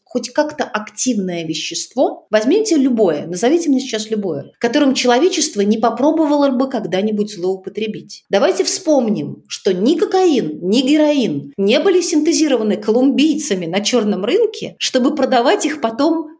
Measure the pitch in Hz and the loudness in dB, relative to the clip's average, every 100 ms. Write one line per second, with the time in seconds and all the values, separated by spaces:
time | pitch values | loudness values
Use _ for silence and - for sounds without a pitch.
0 | _ 254 214 - 302 294 - 214 214 - | _ -8 -2 -2 -2 -4 -6 -6 -8 -4
1 | 254 214 185 170 160 156 - 165 - 247 | -2 0 -2 -4 -6 -6 -8 -8 -6 -2
2 | 311 - - 214 226 415 440 320 262 226 | -2 -2 -2 0 2 2 2 2 2 2
3 | 190 147 156 180 240 339 302 262 - 220 | 2 0 -4 -2 2 2 2 0 0 -6
4 | 214 214 190 143 - _ 233 294 277 - | -4 -4 -4 -6 -10 _ 0 2 2 2
5 | 247 240 359 339 - 202 202 220 233 220 | 2 4 2 0 -2 0 0 2 0 0
6 | 285 320 302 294 277 240 269 233 170 185 | 0 2 2 2 2 0 -2 -4 -4 -2
7 | 214 208 208 180 180 190 190 - 220 - | -2 -2 -4 -4 -4 -4 -8 -8 -8 -8
8 | - - - 202 302 381 294 - 320 285 | -14 -20 -2 2 2 2 -2 -2 0 2
9 | 226 170 143 139 - - 208 180 226 339 | 2 -2 -6 -12 -14 -6 -2 0 0 2
10 | - 381 370 262 160 151 175 233 254 302 | 0 2 2 2 -2 -4 0 0 2 4
11 | 302 294 208 143 143 - 196 277 381 359 | 4 2 0 -4 -8 -4 0 2 2 2
12 | - 302 302 285 302 247 214 214 - 233 | 2 0 2 2 2 2 0 -2 0 2
13 | 277 233 311 269 - 190 165 190 214 247 | 2 4 2 0 -2 -4 -2 -4 0 0
14 | 214 185 202 381 440 - - - - 262 | 0 -2 0 0 0 -2 -12 -8 -4 0
15 | 254 294 262 254 247 392 302 - 226 226 | 0 0 0 2 2 2 0 -4 -4 0
16 | 330 311 302 - | 0 0 -4 -14